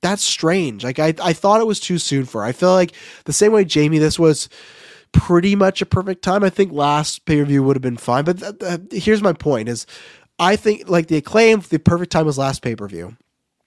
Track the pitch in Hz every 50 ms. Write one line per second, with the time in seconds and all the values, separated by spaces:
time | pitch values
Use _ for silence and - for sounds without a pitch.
0 | - 175 202 196 - - - - 165 160 180 196 170 131 107 98 120 127 131 151
1 | 156 165 156 - - 175 160 - - 196 208 226 233 220 202 - - - 180 165
2 | - - 143 139 127 127 - 110 101 117 131 - 180 185 185 185 180 175 - -
3 | - - - - - - 147 - 208 214 220 214 190 156 - 151 151 151 160 151
4 | 156 151 - - 170 160 147 - - - - - - - - - - - - -
5 | _ _ - - - - 175 175 175 202 202 202 190 190 190 - 190 - - 185
6 | 185 196 185 - - 185 185 208 202 185 - - 196 190 139 147 143 143 147 151
7 | 156 - - - - - 156 147 143 143 143 139 135 135 135 131 131 127 120 120
8 | - 127 120 135 147 170 180 185 - 208 208 - - 175 175 170 190 - - 196
9 | - 214 220 208 208 190 160 - - 151 135 110 110 120 120 117 - _ - -
10 | - - - _ _ _ _ - 175 185 208 208 - 214 208 - - 190 175 170
11 | 160 165 160 151 - - - 220 226 226 220 208 170 - 165 151 - - 175 175
12 | 180 - - 165 160 151 139 139 135 135 - - - 123 113 104 101 98 95 85
13 | 87 104 117 _ _ _ _ _ _ _ _ _ _